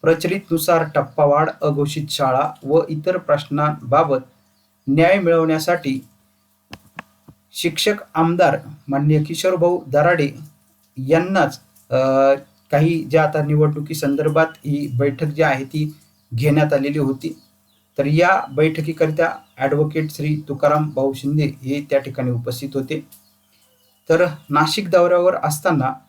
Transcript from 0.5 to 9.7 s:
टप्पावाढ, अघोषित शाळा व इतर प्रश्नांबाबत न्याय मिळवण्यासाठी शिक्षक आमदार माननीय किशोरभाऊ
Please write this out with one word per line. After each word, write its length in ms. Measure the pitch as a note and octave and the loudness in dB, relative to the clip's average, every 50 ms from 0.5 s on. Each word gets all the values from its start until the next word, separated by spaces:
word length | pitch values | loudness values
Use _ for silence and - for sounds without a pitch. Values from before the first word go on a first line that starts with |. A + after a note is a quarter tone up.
| E3+ D#3+ D#3 - E3+ E3 D#3+ D3+ - | -4 -2 2 2 2 2 0 0 -2
टप्पावाढ, 540 | D3 C3+ - - - D3 C#3+ C#3+ D3 D#3 D#3 - - | -2 -2 -2 0 2 2 4 4 4 2 0 -2 -2
अघोषित 460 | - D3+ C#3+ C#3 D3 D3 - D#3+ C#3+ - | -2 -2 0 0 -2 -2 -4 -6 -8 -6
शाळा 420 | - - C#3+ C3 B2+ B2+ D3 - - _ - | -4 -2 0 0 0 0 -2 -2 -6 _ -4
व 180 | C3+ D3 E3 E3 - | 0 2 2 2 0
इतर 280 | D#3 D3+ D3+ F#3 F#3 F3+ | -6 -4 -2 -2 -2 -2
प्रश्नांबाबत 1000 | - - D3 C#3+ - - C#3+ D3 D3+ D3+ D3+ - A2+ A#2+ C3 D3+ E3 D3 C#3 C3 - _ _ _ _ _ _ _ _ _ _ _ _ - | 0 0 0 0 0 -4 -4 -2 -2 -2 -2 -4 -4 0 2 2 2 2 0 -2 -4 _ _ _ _ _ _ _ _ _ _ _ _ 0
न्याय 320 | C#3 D3+ D#3+ E3+ F#3+ G3+ | 2 4 4 4 4 4
मिळवण्यासाठी 880 | F#3 E3+ E3+ E3 D#3+ D#3+ D#3+ D#3 D#3 - F3 F3 - D3 C3 C3+ - _ _ _ _ _ _ _ _ _ _ _ _ _ - - _ _ _ - - _ _ _ _ - - _ _ _ _ | 4 2 2 4 2 2 0 -2 0 -2 -2 -2 -2 -4 -6 -6 -8 _ _ _ _ _ _ _ _ _ _ _ _ _ -20 -20 _ _ _ -20 -20 _ _ _ _ -20 -20 _ _ _ _
शिक्षक 400 | - - F3 E3 - - G#3+ G#3 G#3 - _ _ | -6 -6 -4 -4 -2 -2 -2 -2 -2 -6 _ _
आमदार 440 | D#3+ E3 E3 E3+ F3+ F#3 D3 - - - - - - _ - | 0 0 0 2 4 4 2 2 0 -6 -10 -20 -18 _ -6
माननीय 360 | C#3 C#3 C#3+ D3+ D#3 D3+ D3+ | -4 0 2 2 2 2 2
किशोरभाऊ 600 | D3+ E3 D#3 - F#3 F#3 E3+ E3 F3 | -2 -6 -2 -2 0 0 2 2 0